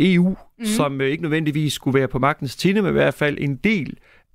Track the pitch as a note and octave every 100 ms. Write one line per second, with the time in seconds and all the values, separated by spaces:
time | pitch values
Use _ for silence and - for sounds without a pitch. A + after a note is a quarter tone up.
0 | F3 F3+ F3+ F#3+ - - A3 G#3+ D3 C3+
1 | C3+ D3+ D#3+ D#3 D3+ D3+ D3+ - - C3
2 | C3 B2+ C#3 D3+ C3+ - F3+ G3+ F3+ C#3+
3 | C#3+ - D3 - C#3+ C3+ G#3 G#3+ - -
4 | _ _ _